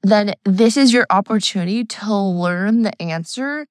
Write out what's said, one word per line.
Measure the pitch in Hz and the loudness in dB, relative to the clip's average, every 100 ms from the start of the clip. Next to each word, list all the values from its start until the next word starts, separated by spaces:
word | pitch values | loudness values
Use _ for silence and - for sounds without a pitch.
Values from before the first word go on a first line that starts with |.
then | 196 208 208 - | 4 2 0 -4
this | 196 190 226 254 | -2 4 4 4
is | 269 | 4
your | 240 - | 4 2
opportunity | 190 202 220 - 196 175 220 226 | 0 0 -2 -2 -4 -4 -4 -6
to | - 208 | -8 -4
learn | 208 196 175 175 175 202 226 | -2 0 0 -2 -2 0 0
the | 220 - | 0 -4
answer | 170 160 170 - 269 294 294 | -8 -6 -8 -8 -6 -8 -12